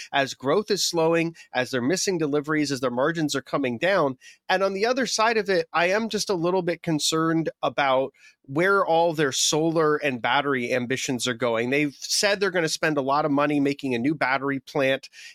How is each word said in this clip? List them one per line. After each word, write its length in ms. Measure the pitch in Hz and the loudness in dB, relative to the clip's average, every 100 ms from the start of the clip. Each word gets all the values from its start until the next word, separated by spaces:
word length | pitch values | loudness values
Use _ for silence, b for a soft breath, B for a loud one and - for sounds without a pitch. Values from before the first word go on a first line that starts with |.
| B | B
as 220 | 139 135 - | -2 -2 -2
growth 340 | 131 175 214 | 0 0 0
is 160 | 196 - | -2 -2
slowing, 500 | 170 160 165 165 165 B | 0 2 2 0 -6 B
as 200 | 127 127 | -4 -2
they're 100 | 131 | 0
missing 380 | 120 180 - 180 | 0 0 0 -2
deliveries, 520 | 156 147 147 156 147 | 0 -2 0 0 0
as 100 | 135 | -2
their 100 | 127 | -2
margins 440 | 120 143 165 151 139 | 0 0 0 -2 -2
are 60 | |
coming 380 | - 156 135 117 | -4 -2 -2 0
down. 380 | 170 196 143 131 B B - | 0 2 0 -2 B B -2
And 140 | 190 | 0
on 120 | 196 | 0
the 120 | 190 220 | 0 0
other 220 | 254 233 | 0 -2
side 300 | - 220 226 | 0 0 0
of 120 | 190 | 0
it, 180 | 185 165 | 0 0
I 140 | 160 175 | 0 0
am 220 | 202 226 | 0 -2
just 200 | 208 - | -4 -2
a 60 | 190 | -2
little 260 | 170 190 | 0 0
bit 220 | 175 165 | 0 -4
concerned 640 | - 156 - 160 165 165 160 - | -2 -2 0 0 0 0 -2 -4
about 500 | 135 123 139 131 135 b b b - | -4 0 2 2 0 b b b -6
where 320 | 139 185 196 | 0 2 2
all 300 | 180 165 170 | 2 2 2
their 180 | 156 147 | 2 0
solar 640 | 127 - 151 160 165 156 151 | 0 0 2 0 2 2 2
and 260 | 147 123 | 0 -2
battery 500 | 120 131 143 135 120 | 2 2 2 -2 0
ambitions 540 | 127 120 127 - 127 123 | -2 -2 -4 -2 -2 -2
are 80 | 120 | -2
going. 340 | 123 113 123 | 0 0 0
They've 260 | 139 147 131 | 0 0 -4
said 400 | - - 208 202 | -4 0 0 0
they're 100 | 196 | 0
gonna 180 | 180 160 | 0 -2
spend 300 | - 160 147 | 0 -2 0
a 40 | |
lot 220 | 131 143 | 2 2
of 80 | 151 | 2
money 280 | 143 147 147 | 2 2 2
making 340 | 139 139 135 | 0 0 -2
a 60 | 123 | -2
new 160 | 123 156 | 0 0
battery 440 | 131 135 139 139 | 0 0 -2 -4
plant 480 | - 151 135 135 - B B | -4 0 0 0 -4 B B